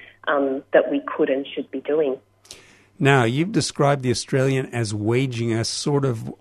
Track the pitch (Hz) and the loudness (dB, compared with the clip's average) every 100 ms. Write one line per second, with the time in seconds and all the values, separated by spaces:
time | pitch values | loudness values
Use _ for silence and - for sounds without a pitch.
0 | - - - 147 139 135 - 156 - 143 | -20 -12 -2 0 0 -2 2 2 4 0
1 | 143 - 147 135 139 - - 135 - 151 | -4 -2 0 0 -4 -10 -8 -8 -2 0
2 | 143 127 _ _ - - - - _ - | 0 -2 _ _ -20 -20 -20 -20 _ 0
3 | 139 139 117 131 170 202 147 - 143 143 | 4 4 4 2 0 0 -2 0 2 2
4 | 127 117 - 135 131 135 131 117 110 107 | 0 -2 -2 0 2 0 -2 -4 -4 -2
5 | 104 120 135 117 117 113 113 - - 143 | 0 2 0 -2 -2 0 -2 -4 0 0
6 | 139 113 123 - | 0 -4 -8 -8